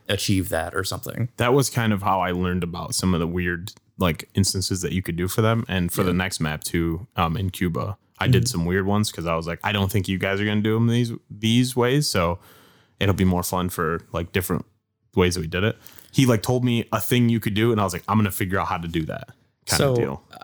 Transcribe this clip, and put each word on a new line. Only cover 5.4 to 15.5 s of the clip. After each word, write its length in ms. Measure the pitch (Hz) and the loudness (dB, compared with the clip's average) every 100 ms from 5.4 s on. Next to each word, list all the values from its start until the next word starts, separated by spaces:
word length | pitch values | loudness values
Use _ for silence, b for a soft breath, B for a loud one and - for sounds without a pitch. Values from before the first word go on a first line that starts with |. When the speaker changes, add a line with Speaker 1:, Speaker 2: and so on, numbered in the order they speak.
Speaker 2:
them. 240 | 110 117 - | 2 2 0
And 240 | 92 87 | -2 0
for 120 | - | 0
the 80 | 92 | 0
Speaker 1:
Yeah. 60 | 90 | 0
Speaker 2:
next 220 | 92 - | -2 -2
map 240 | 78 76 | -4 -4
too, 440 | - 87 82 82 - - | -4 -2 -2 -4 -6 -2
um, 220 | 82 82 | 0 0
in 120 | 95 | -4
Cuba, 480 | - 90 82 98 - _ - | -2 -4 -2 -6 -10 _ -2
I 80 | 95 | 4
did 160 | 120 | 4
Speaker 1:
Mm-hmm. 40 | - | 4
Speaker 2:
some 140 | 87 85 | 0 0
weird 200 | 95 95 | 0 2
ones 260 | 104 104 | 0 0
'cause 140 | - 85 | -2 -2
I 100 | 82 | -2
was 120 | 82 | -4
like, 120 | 85 | -4
"I 80 | 101 | -2
don't 200 | 104 92 | 0 2
think 160 | 104 92 | 0 0
you 100 | 92 | -2
guys 220 | 95 98 | 0 0
are 60 | 104 | 0
gonna 160 | 104 | 0
do 140 | 110 110 | 2 2
'em 120 | 117 | 2
these, 240 | 117 117 - - | 2 0 -6 -14
these 460 | 104 110 120 123 123 | -2 2 4 4 2
ways, 320 | 120 143 147 | 2 2 2
so 320 | 101 85 87 B B B B B B | 2 0 -2 B B B B B B
it'll 160 | 98 90 | 0 2
be 100 | 92 | 2
more 160 | 87 | 2
fun 260 | - 90 90 | 0 -2 -2
for, 320 | - 82 82 - | -2 -2 -4 -6
like, 180 | 82 85 | -8 -4
different 340 | 98 - 85 - _ _ _ _ 98 | -4 -2 -4 -6 _ _ _ _ 2
ways 180 | 90 87 | 2 2
that 60 | |
we 60 | |
did 160 | 80 | -4